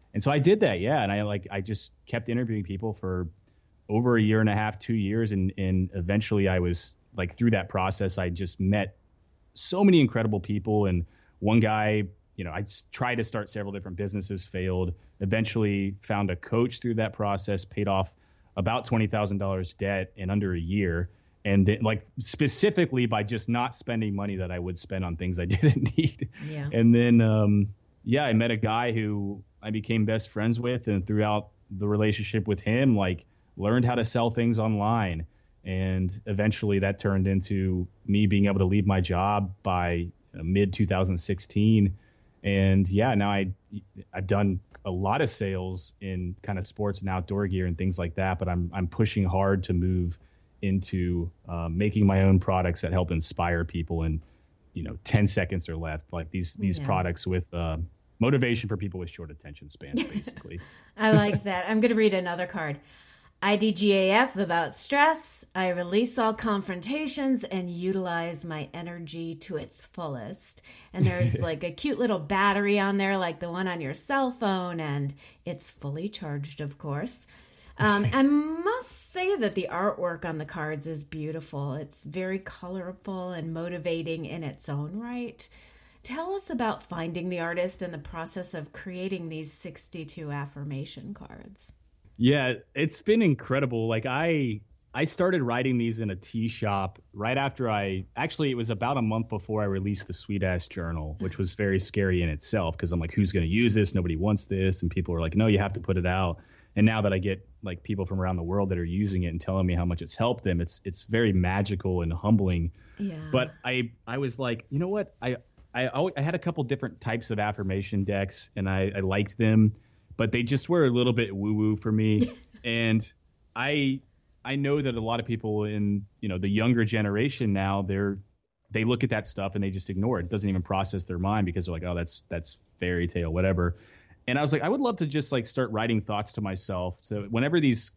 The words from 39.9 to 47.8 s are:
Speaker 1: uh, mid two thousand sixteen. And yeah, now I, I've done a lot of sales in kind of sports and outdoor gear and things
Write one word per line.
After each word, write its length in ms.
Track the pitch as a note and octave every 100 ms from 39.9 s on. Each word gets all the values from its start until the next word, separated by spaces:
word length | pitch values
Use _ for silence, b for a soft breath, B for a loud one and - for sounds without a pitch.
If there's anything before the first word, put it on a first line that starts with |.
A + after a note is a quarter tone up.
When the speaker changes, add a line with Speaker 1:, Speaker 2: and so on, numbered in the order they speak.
| F2 F2 - _
Speaker 1:
uh, 100 | -
mid 280 | D#2+ G2 G2+
two 140 | G2 F#2+
thousand 300 | F#2+ F#2+ F2+
sixteen. 800 | - F#2 - G#2 G#2+ A2 G2 F#2 B B B B
And 480 | G2 G2 G2 F#2+ F#2
yeah, 240 | G2 B2 G#2
now 140 | G2+
I, 220 | G2 F#2+ G2 - G2+ - G2 -
I've 140 | F2+ F#2+
done 340 | G2+ G2+ F2+ - - G2+
a 60 |
lot 280 | F2+ G2 C3
of 100 | C#3
sales 640 | - G2 F#2+ F#2 F#2 - -
in 360 | G2 F#2 F2+ F2+
kind 160 | - F#2+
of 80 | G2
sports 360 | - G#2 G2
and 80 | G2
outdoor 380 | F#2 F2+ G2+ G2
gear 180 | F#2 F2+
and 120 |
things 220 | E2+